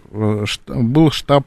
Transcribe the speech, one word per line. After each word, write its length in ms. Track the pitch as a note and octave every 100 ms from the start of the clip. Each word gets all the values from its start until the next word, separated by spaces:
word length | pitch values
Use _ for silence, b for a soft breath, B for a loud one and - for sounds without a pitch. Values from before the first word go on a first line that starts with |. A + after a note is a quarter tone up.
| -
э, 340 | G#2+ G#2+ G#2+ G#2
шт-, 360 | - - C#3
был 280 | A#2 C#3+ D#3+
штаб 360 | - - C#3+